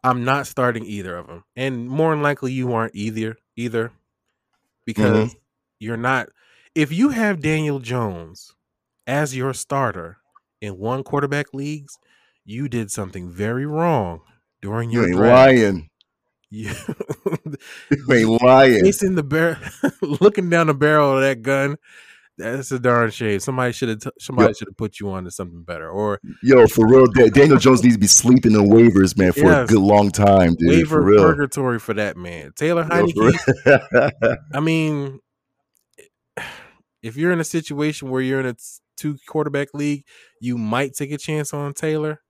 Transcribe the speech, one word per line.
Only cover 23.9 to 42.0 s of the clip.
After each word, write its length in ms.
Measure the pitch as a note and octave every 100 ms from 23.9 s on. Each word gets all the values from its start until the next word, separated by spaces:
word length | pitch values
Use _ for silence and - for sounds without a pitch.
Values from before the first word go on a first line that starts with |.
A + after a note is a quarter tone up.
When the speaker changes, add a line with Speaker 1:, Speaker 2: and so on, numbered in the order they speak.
| A2
Speaker 1:
t-, 140 | C3 _
somebody 300 | - B2+ A2
Speaker 2:
Yo. 40 |
Speaker 1:
shoulda 180 | G#2+ G2 -
put 240 | G#2+ -
you 100 | G2+
on 140 | F#2+
to 60 | F2+
something 340 | - F2+ E2+
better. 260 | E2+ E2+ D#2+
Or 300 | F#2+ G#2 G2 - -
Speaker 2:
Yo, 240 | A#2+ C3 A2
for 180 | - A2
real, 180 | C3 B2+
Da-, 220 | B2+ A2+
Daniel 280 | A2+ C#3+ C3
Jones 240 | C3 B2+
needs 140 | A#2+ A2
to 40 |
be 60 | G2+
sleeping 460 | - A#2+ B2+ A#2
in 160 | G#2+ G2+
waivers, 480 | A2 A#2 G2 F#2+ -
man, 140 | F#2
for 80 | A2 D#3
a 20 | D3
Speaker 1:
Yes. 120 | A#2
Speaker 2:
good 120 | G#2+
long 300 | G2 G#2 G#2
time, 440 | G2+ G2+ G2 F2
dude, 140 | E2+ E2+
Speaker 1:
Waiver 320 | - D3+ D#3
Speaker 2:
for 20 |
real. 180 | F#2 G#2
Speaker 1:
purgatory 560 | G2 D3 C#3 - C3 A#2
for 140 | -
that 220 | G#2+ G#2 E2
man. 360 | F2+ E2+ D3 -
Taylor 280 | D3+ E3+
Speaker 2:
Yo, 220 | D#3+ E3+ F3
for 160 | G#2+
Speaker 1:
Heinicke, 100 | A2+ - - B2 - C3+ - B2+ C#3 -
Speaker 2:
real. 140 | A#2 A#2+
<laughs> 120 | -
Speaker 1:
I 60 | C#3
mean, 580 | D#3+ D#3+ D#3 D3 C#3 C3+ _ _ _ _ _ _ _ _ _ _ _ -
<sighs> 680 | - - - _ _ _
if 140 | A2+ B2
you're 160 | E3+
in 80 | F3
a 40 |
situation 640 | D#3+ E3 D#3 C#3+ D3+ D3+ C3+
where 140 | C3
you're 180 | C3 C3+
in 60 | C3
a 80 |
t-, 60 | A#2+ - - _ -
two 200 | D3+ C#3+ -
quarterback 480 | D#3 D3 C#3+ C#3+
league, 300 | D3 D3 C#3+ _ _ _ _
you 160 | A#2+ B2
might 380 | G#2+ A#2+ C#3
take 160 | - C#3+
a 60 | D3
chance 340 | - D#3 C#3+
on 220 | D3 C#3+
Taylor 460 | C#3+ D#3+ D#3